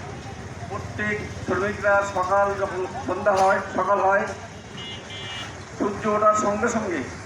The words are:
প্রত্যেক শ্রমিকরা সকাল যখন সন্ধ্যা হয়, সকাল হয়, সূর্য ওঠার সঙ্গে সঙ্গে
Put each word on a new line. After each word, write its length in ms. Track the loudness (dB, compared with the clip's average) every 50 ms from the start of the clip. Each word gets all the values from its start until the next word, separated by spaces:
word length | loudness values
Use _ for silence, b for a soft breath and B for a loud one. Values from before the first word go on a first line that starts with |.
| -10 -10 -10 -10 -12 -12 -12 -12 -12 -12 -12 -10 -10 -8
প্রত্যেক 500 | -6 -8 -6 -6 -6 -4 -2 -2 -2 -2 -4 -6 -8 -8 -4
শ্রমিকরা 560 | -2 0 0 0 -2 -2 2 4 4 6 6 4 2 0
সকাল 400 | 0 2 4 4 4 4 4 2 0
যখন 260 | -2 -2 -2 -2 -4 -4 -4 -6 -4
সন্ধ্যা 260 | -2 -2 2 2 4
হয়, 280 | 4 6 6 6 6 4 0 -2 -2
সকাল 240 | 0 2 2 2 4
হয়, 260 | 4 4 4 4 2 0 -4 -8 -12 -14 -14 -14 -14 -14 -14 -12 -12 -10 -12 -12 -12 -12 -12 -12 -10 -10 -10 -10 -10 -10 -12 -14 -14 -14 -6 -2
সূর্য 300 | -2 -2 -2 -2 0 0
ওঠার 260 | 2 6 6 6 6
সঙ্গে 340 | 6 2 0 2 2 0 0
সঙ্গে 340 | 0 0 -2 -2 -2 -4 -4 -6 -8 -12 -8